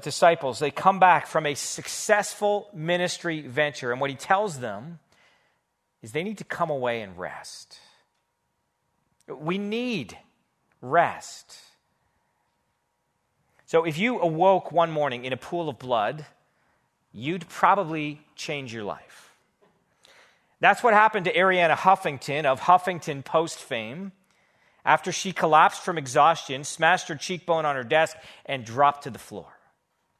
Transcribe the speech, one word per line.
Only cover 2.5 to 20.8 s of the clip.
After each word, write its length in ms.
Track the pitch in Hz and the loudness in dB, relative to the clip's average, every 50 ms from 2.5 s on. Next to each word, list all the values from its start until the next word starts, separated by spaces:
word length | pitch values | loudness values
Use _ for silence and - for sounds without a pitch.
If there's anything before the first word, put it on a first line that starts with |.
| 208 202 - - | 0 -2 -4 -8
ministry 680 | - 156 156 165 175 175 180 175 - - - 170 160 156 | -12 -6 -2 0 0 0 0 -2 -4 -4 -6 -6 -6 -6
venture, 500 | 143 131 120 143 151 147 - - 135 120 | -8 -6 -2 0 0 0 -2 -6 -4 -4
and 100 | 120 127 | -2 -2
what 100 | 139 139 | -2 -4
he 60 | 135 | -4
tells 440 | 123 - - 196 196 214 208 151 131 | -4 0 0 2 2 0 -2 -6 -8
them 400 | 123 113 101 101 127 165 170 156 _ _ _ _ _ _ _ _ _ _ _ _ _ _ _ _ _ _ _ _ | -8 -8 -10 -10 -12 -14 -18 -18 _ _ _ _ _ _ _ _ _ _ _ _ _ _ _ _ _ _ _ _
is 100 | - 113 | -14 -8
they 100 | 110 151 | -6 -6
need 160 | 180 214 214 - | -6 -6 -8 -10
to 60 | 170 | -10
come 260 | - - - 175 160 | -8 -6 -4 -4 -2
away 320 | 151 135 123 123 117 113 | -2 -2 -2 -2 -4 -4
and 160 | 107 95 90 87 | -6 -10 -12 -10
rest. 640 | 90 80 - - - - - - - - - - - _ _ _ _ _ _ _ _ _ _ _ _ _ _ _ _ _ _ _ _ _ _ _ _ _ _ _ _ | -10 -10 -10 -12 -16 -18 -18 -20 -20 -20 -20 -20 -20 _ _ _ _ _ _ _ _ _ _ _ _ _ _ _ _ _ _ _ _ _ _ _ _ _ _ _ _
We 300 | - 147 135 151 160 185 | -16 -14 -10 -6 -6 -4
need 640 | 196 202 202 214 233 247 247 233 170 117 - - - _ _ _ _ _ _ _ _ _ _ _ _ | -4 -4 -4 -4 -4 -4 -4 -6 -6 -8 -10 -14 -20 _ _ _ _ _ _ _ _ _ _ _ _
rest. 760 | - 127 147 - 156 117 92 - - - - - - - - - - _ _ _ _ _ _ _ _ _ _ _ _ _ _ _ _ _ _ _ _ _ _ _ _ _ _ _ _ _ _ _ _ _ _ _ _ _ _ _ _ | -6 0 2 2 2 2 0 -8 -14 -18 -20 -20 -20 -20 -20 -20 -20 _ _ _ _ _ _ _ _ _ _ _ _ _ _ _ _ _ _ _ _ _ _ _ _ _ _ _ _ _ _ _ _ _ _ _ _ _ _ _ _
So 200 | - - 165 165 | 2 2 2 2
if 120 | 170 147 | 2 0
you 240 | 156 208 247 247 185 | 0 0 0 0 2
awoke 500 | 175 165 156 160 180 190 190 175 - - | 0 0 2 4 6 6 6 4 2 0
one 200 | 147 170 165 165 | 2 2 2 2
morning 340 | 160 151 147 139 123 123 123 | 2 0 0 -2 -2 -4 -6
in 80 | 131 | -6
a 60 | 131 120 | -6 -8
pool 320 | - - 175 175 170 151 | -8 -6 -6 -4 -4 -6
of 80 | 120 - | -8 -8
blood, 480 | 131 127 123 113 101 113 143 151 147 - _ _ _ _ _ _ _ _ _ _ _ _ _ _ _ _ | -4 0 0 0 0 0 -4 -6 -12 -18 _ _ _ _ _ _ _ _ _ _ _ _ _ _ _ _
you'd 380 | - 98 120 151 180 196 170 - | -16 -10 -6 -6 -6 -6 -8 -14
probably 720 | - - - 175 190 202 185 156 165 156 151 147 147 147 _ _ _ | -4 0 2 2 2 2 -2 -6 -6 -8 -8 -10 -10 -14 _ _ _
change 380 | - - - 151 143 135 120 110 | -14 -12 -10 -10 -10 -10 -12 -10
your 100 | 117 107 | -10 -8
life. 500 | 92 78 - - - - - - _ _ _ _ _ _ _ _ _ _ _ _ _ _ _ _ _ _ _ _ _ _ _ _ _ _ - | -10 -10 -12 -14 -20 -20 -20 -20 _ _ _ _ _ _ _ _ _ _ _ _ _ _ _ _ _ _ _ _ _ _ _ _ _ _ 2
That's 220 | 160 180 202 - | 4 4 4 4